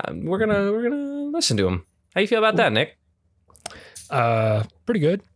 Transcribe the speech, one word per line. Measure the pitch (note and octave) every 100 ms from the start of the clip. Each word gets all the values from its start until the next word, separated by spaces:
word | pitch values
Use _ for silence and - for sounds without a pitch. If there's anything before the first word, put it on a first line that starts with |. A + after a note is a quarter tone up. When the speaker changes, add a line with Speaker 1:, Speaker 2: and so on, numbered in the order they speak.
Speaker 1:
uh, | -
we're | E2+ D#3 F#3+
gonna, | G#3+ G3+ G3+
we're | G#3+
gonna | A#3+ C#4+ C#4 C#4+ C#4+
listen | E4 - G#2
to | F#2
him. | F#2 - _ _
How | F#3
you | G#3
feel | A3
about | A3 G3
that, | F3+
Nick? | G#2+ D3+ - _ _ _ _ _ - - - - - -
Speaker 2:
Uh, | C#3 A#2 A2+ A2 G#2+ A2 _
pretty | - A#3
good. | D3+ G3 -